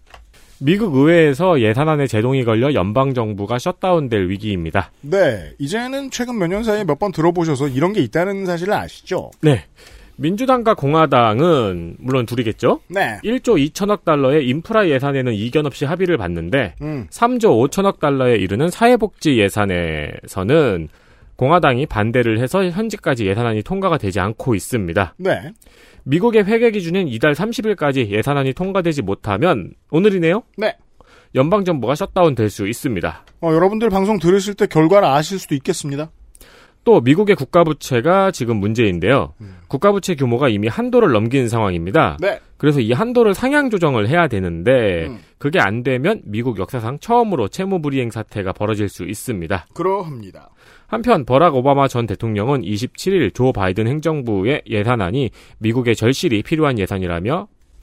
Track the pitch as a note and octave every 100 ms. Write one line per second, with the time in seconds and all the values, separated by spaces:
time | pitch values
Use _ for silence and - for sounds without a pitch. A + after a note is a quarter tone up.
0 | _ - - _ _ - C#3 G3+ A3 C3
1 | D3 F3 D#3 C3 F#3 D#3 G#2+ A2+ D#3 D3+
2 | C3+ G#2+ A#2+ C3+ A#2+ A2 C3+ B2 F#2 A#2
3 | C#3 B2+ A2 G2 G2+ B2 F3 - F#3+ F3
4 | C3+ G#2+ F#2 G2 G#2+ F#2+ E2 G2 - _
5 | C#3 F#3+ E3 G#2 D#2 - C#3+ G#3+ B3 C4+
6 | C4+ - B3 A#3 E3+ G3 A3+ G#3 F#3 C#3+
7 | G#3 D#3+ E3 F3 E3 C3 C#3+ B2+ E3+ G#3+
8 | A#2+ D#3 F#3 G3 F#3+ E3+ F#3 F3+ B2 -
9 | - F3 - - D3+ A2+ - _ - -
10 | - - C#3+ G#3 C4 B3+ A3+ G#3 C#3 D#3
11 | D#3 C3+ A#2 G#2+ F3 D3+ G#2+ F2 E2+ F#2
12 | B2 C3 A2+ A#2 A2 G2 B2+ C#4+ - F3
13 | C#3+ G#2 G3+ B3 B3 F#3 D3 - G3+ G#3
14 | - C#3+ C3 D#3 B2+ C#3+ - A3 F#3 C3+
15 | C#3+ C#3 B2+ G#2 A#2 - D3 - C#3 F3
16 | F#3 D3 F2+ E2+ E2+ C#3 G#2 - D3 D3
17 | G2 - A#3 B3 G#3 A#2 C#3 - G3 -
18 | D3+ C#3 B2+ A2+ F#2+ G2+ E3+ - A#3 B3
19 | G#3+ - D#3+ B2 G2 G#2 G2+ F2 E2 D#2
20 | D2 - - F#2+ F#2+ D#3+ C3+ F2+ D#2 -
21 | _ _ - - B2+ F3 D#3 B2 D3+ G#2+
22 | G#2+ B2 A#2 A2 B2+ F#3+ F#3 E3+ A3 G#3+
23 | E3 A#2+ F#2+ G2 A#2+ G#2+ - G3 F#3+ D#3
24 | G2+ F#2 F#2 A2+ C#3 G2+ - B2 F2 E2+
25 | F#2+ - F#3 A2 C3 A3+ _ _ - -
26 | C3 D#3 A#3 A3 G3 A3+ A#3 G#3+ E3 F#3
27 | E3+ A2 D3+ C#3+ A3 A#3+ G#3+ G3 D3 C3+
28 | A2 G#2 C3+ C#3+ C3+ B2+ F#3+ F#3+ E3+ C#3+
29 | F#2+ G2+ - G2 F3 B2+ E2 - _ D3+
30 | G#3 F#3+ D#3+ G3+ - - G#3 - _ _
31 | _ - _ B2+ D3 G#3 F3+ D3+ A2+ D3+
32 | G3 F#3+ E3+ B2+ G#2+ - G2+ A#2+ C#3 F#2+
33 | E2+ - _ _ E3 D#3+ F#3+ A3 A3+ F#3+
34 | F#3+ G#3 E3 G3 G3 G3+ G3 D#3 D#3+ G3
35 | F3+ C#3 D#3 F#3+ - C#3+ - E3 D3 C#3
36 | D#3+ _ - _ - - - _ - G3
37 | A#2+ D#3+ G#3 F3+ C3 F3 D#3+ D3+ - A#2+
38 | C#3+ F#3+ F#3+ - A#2+ A2 G2 A2 G#2+ F2
39 | F#2 C3 D2+ - G2+ F#2 - D3 G3+ G3+
40 | F#3+ D3+ C3 A#2+ C#3+ G2+ G#2+ D#3 B3 A#3+
41 | G#3 G#2+ A2+ C3+ A#2+ A2+ G2+ F2 E2+ D3+
42 | A#2 D2 G3 D#3 - _ C#3+ C#3+ G#2+ B2
43 | A3+ B3 A3 F#3+ B3+ D4 C4+ G#3 D#3+ B2
44 | G#2 F3 D#3+ G#2+ F#2 E2 F#2+ C3 G#2+ E2+
45 | D#2+ A2 - _ C#3+ E3+ G2+ A2+ B2+ B2
46 | D#3 A3+ - G#2 B2 G2 F#2 B2+ A2 C#3+
47 | - A#3 A3+ D#3+ G2 - F#3+ F#3 D3 C3+
48 | A#2 A2+ G#2+ G#2+ F#2+ - G#2 G#2 G2+ -
49 | F2 G#2+ - G2+ D#2+ F#2+ - - F3 G3
50 | D#3+ B2+ G2 D#2 C#2+ _ _ - _ A3+
51 | A#3 G3 A#2+ C3 E3+ C3+ C3 C#3 C3+ B2
52 | A#2 F#2 A2+ G#2 A2+ C#3+ G2+ G#2 B2+ -
53 | F#3+ F#3+ G#2+ - C3 A2+ F#2+ F#2+ A2 D3+
54 | D#3+ D#3 A#2 G2 G#2 D3 - A2 G#2 B2
55 | F2 B2+ B2 - - - A2 A#2+ A#2+ A2
56 | A2+ C3+ F3 G#2+ - D#3+ D3 A#2+ F#2 G2
57 | F2+ E2+ G2 F3 G#3 _ _ -